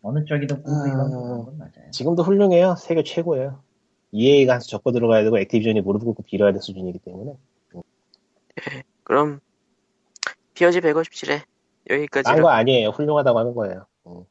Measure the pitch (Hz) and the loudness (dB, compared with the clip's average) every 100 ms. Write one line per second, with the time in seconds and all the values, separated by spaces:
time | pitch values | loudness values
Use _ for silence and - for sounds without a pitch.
0 | 101 143 151 147 139 139 - 147 143 135 | -6 -6 -4 -4 -4 -6 -4 -4 -2 -2
1 | 135 127 123 120 117 156 - _ - - | -4 -4 -8 -10 -12 -16 -20 _ -18 -6
2 | 131 170 170 196 202 175 185 175 - 165 | -2 0 2 4 6 6 4 0 -2 -2
3 | - - 170 143 135 135 _ _ _ _ | -2 -4 -2 -4 -4 -10 _ _ _ _
4 | _ 104 123 143 127 123 - 104 - 120 | _ 0 4 6 6 2 -2 -6 -2 0
5 | 117 110 107 113 98 117 110 107 95 104 | 4 4 4 2 0 0 0 0 0 -2
6 | 117 107 - 95 101 98 - 95 92 90 | -2 -8 -8 2 2 2 -6 -10 -10 -10
7 | - 90 120 135 _ _ _ - - _ | -14 -14 -14 -16 _ _ _ -20 -20 _
8 | _ _ _ _ _ - - 135 - _ | _ _ _ _ _ -16 -14 -14 -20 _
9 | - 135 147 143 _ _ _ _ _ _ | -2 0 0 -4 _ _ _ _ _ _
10 | _ - - - _ - 175 175 170 151 | _ -12 -12 -12 _ 2 2 4 0 0
11 | 165 - - 147 - _ _ _ - 135 | -4 -8 -6 -6 -8 _ _ _ -4 -4
12 | 147 139 135 151 160 120 117 127 107 104 | -2 -2 2 4 4 4 4 2 2 -2
13 | 147 147 135 117 117 120 104 92 95 _ | -2 2 2 2 0 -4 -8 -8 -16 _
14 | 87 87 92 | -20 -20 -20